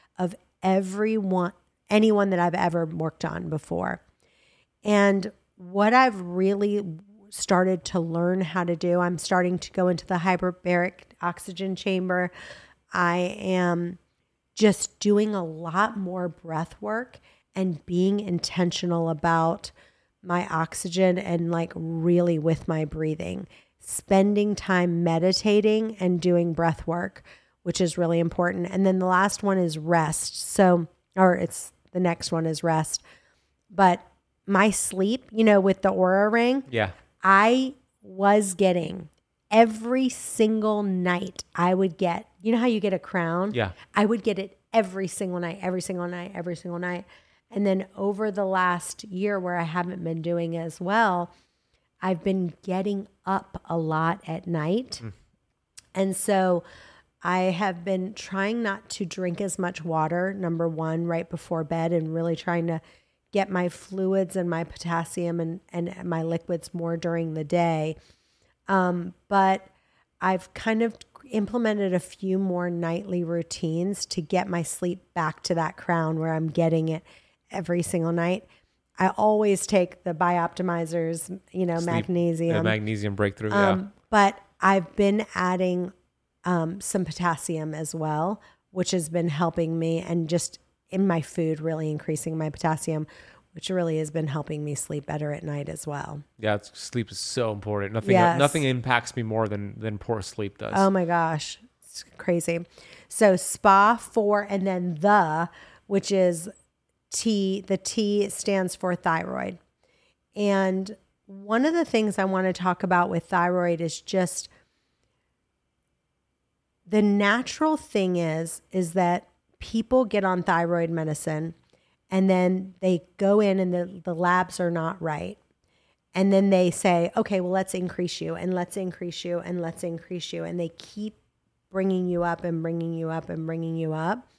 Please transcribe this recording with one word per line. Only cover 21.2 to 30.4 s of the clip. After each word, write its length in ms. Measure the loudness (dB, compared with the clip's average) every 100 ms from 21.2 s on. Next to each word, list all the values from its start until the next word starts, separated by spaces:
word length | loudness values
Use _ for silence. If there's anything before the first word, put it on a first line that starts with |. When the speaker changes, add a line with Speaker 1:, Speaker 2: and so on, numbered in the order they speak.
| 0 -2 0
Speaker 1:
like, 200 | -2 -2 -6
really 640 | -6 -2 4 4 4 2
with 280 | 2 0 0
my 180 | -2 -2
breathing, 640 | -4 -4 -4 -6 -8 -10 -18 _ _
spending 760 | -10 -8 2 4 6 4 0 0
time 480 | 0 2 2 2
meditating 920 | 2 2 2 2 2 4 4 2 0 -2
and 200 | 0 2
doing 340 | 4 2 2
breath 340 | 2 0 0 -4
work, 360 | -4 -6 -10 -20 -20 _ _
which 160 | -6 0
is 180 | 0 0
really 220 | 2 2
important. 480 | 2 0 0 0 -2
And 140 | 2 2
then 140 | 4
the 60 | 4
last 380 | 4 2 0
one 140 | 0 2
is 200 | 0 -2
rest. 640 | 2 2 2 -2 -6 -8